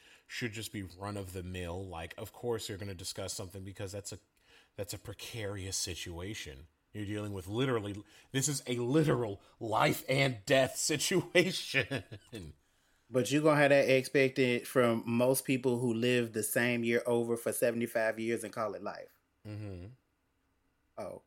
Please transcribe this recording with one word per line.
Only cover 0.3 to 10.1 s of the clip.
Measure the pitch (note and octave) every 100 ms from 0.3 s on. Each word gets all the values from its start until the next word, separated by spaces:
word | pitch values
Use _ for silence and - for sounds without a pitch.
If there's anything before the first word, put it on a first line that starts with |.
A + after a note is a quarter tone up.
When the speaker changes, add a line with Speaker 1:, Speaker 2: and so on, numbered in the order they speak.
| - A#2+
Speaker 1:
just | G#2+ G#2+
be | G#2+ F#2 F2
run | G2+ G#2
of | F#2+
the | F#2
mill. | F2+ F#2 E2+ F2+ G2
Like, | E2 E2 -
of | G#2+
course | - A#2+ A2+ -
you're | G2
gonna | G2+
discuss | F2 F2 - F#2+
something | - F#2+ G2
because | F#2+ F#2+ G2
that's | G2+ -
a, | G2 _ _ _ - _ -
that's | G2+
a | G#2
precarious | - G2+ - A#2 G2+ G2+ F#2+ F#2
situation. | - E2+ - E2+ F#2 A2 D#2+ C2+ D#2 _ _
You're | G#2 G2+
dealing | G#2 G#2
with | G2 F2+
literally, | A2 C3+ A#2 G#2 G2+ - - -
this | C3+ C3+
is | C#3 -
a | A#2+
literal | A#2+ D#3 D3+ B2+ A2+ G2+ _ -
life | A#2 G#2+ D3 -
and | -